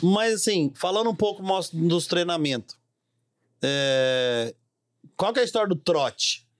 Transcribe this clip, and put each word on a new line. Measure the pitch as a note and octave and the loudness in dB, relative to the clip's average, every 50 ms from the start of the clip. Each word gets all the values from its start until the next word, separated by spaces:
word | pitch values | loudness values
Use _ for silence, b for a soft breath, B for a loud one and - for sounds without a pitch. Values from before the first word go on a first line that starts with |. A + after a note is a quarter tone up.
mas | E3+ F3+ G3 G#3 A3+ A3+ A3 | 2 4 4 4 2 2 0
assim, | G#3+ - A3+ G#3 F3 D3+ C#3 C#3 | 0 0 0 0 2 0 -2 -2
falando | - - F3+ F#3+ G#3+ A3+ A#3 | -4 -4 -2 0 0 0 0
um | G3 | 0
pouco | - G#3+ G#3 G#3 G3 | 0 0 -2 -2 -2
mos-, | F#3+ F#3+ F#3+ F#3+ E3 - | -2 -2 -2 -2 -2 -4
dos | E3+ D#3+ E3 F3 E3+ E3+ E3 - | -2 0 0 2 2 0 0 0
treinamentos, | F3 F3 E3+ F3 E3+ D#3+ D3+ C#3+ C3 A#2 - - - _ _ _ _ _ _ _ _ _ _ _ _ _ _ _ _ _ | 0 0 0 0 -2 -2 -2 -2 -2 -4 -8 -12 -18 _ _ _ _ _ _ _ _ _ _ _ _ _ _ _ _ _
é... | - C#3 C#3 C#3 C#3 C3+ C3+ C3 C3 C3 B2+ B2+ B2+ B2 A#2+ A#2 A#2 A#2 - _ _ _ _ _ _ _ _ _ - - _ | -4 -2 0 0 0 0 2 2 2 2 2 2 0 0 0 -2 -2 -4 -8 _ _ _ _ _ _ _ _ _ -20 -14 _
qual | - F#3 G#3+ | -4 -2 0
que | A3+ C#4 | 0 0
é | |
a | A#3+ | 0
história | - - A3+ G#3 G3+ | 0 0 0 0 0
do | E3+ | -2
trote | D3 - F3+ E3 D3+ C3+ A#2 - - - - - - _ _ _ | -2 0 0 2 2 0 -2 -2 -4 -4 -4 -4 -6 _ _ _